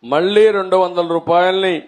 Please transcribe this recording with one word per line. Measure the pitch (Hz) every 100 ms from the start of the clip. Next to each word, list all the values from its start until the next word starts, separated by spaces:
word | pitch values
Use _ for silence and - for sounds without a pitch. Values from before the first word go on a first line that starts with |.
మళ్ళీ | 120 143 185 208 214
రెండు | 202 185 185
వందల | 180 180 170
రూపాయల్ని | 170 170 170 180 190 190 165